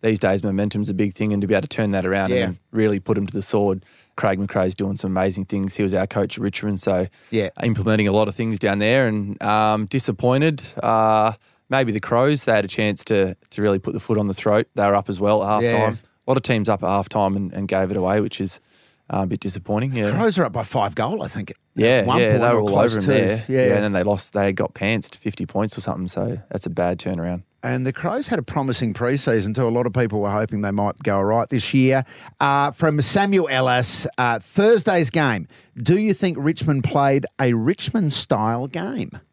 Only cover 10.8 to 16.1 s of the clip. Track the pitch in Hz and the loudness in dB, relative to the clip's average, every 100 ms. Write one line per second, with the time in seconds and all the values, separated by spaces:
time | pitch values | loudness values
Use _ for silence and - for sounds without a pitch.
10.8 | 113 113 110 110 107 107 _ _ _ 135 | 0 2 4 4 2 -2 _ _ _ -2
11.8 | 127 107 - 120 135 147 - 110 101 - | 0 -2 0 2 2 0 2 0 0 -2
12.8 | 107 101 - 107 92 95 _ - 104 98 | -2 -2 0 0 0 -2 _ -2 0 0
13.8 | - 104 - 107 104 95 - 104 117 - | -2 -8 -2 0 0 -2 0 0 0 0
14.8 | 101 101 98 95 101 107 98 107 117 117 | 2 2 0 -2 2 2 2 0 2 2
15.8 | 110 117 _ | 0 -2 _